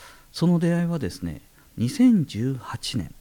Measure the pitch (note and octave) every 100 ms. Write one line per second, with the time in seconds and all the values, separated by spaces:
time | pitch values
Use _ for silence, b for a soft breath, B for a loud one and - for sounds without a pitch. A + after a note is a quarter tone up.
0 | B B B - E3+ F3 E3+ E3+ E3+ E3+
1 | G2+ - F2 D2+ - b b - A#2+ -
2 | B3+ G#3+ C#3+ G2+ B2+ C3 - - - -
3 | D#2+ -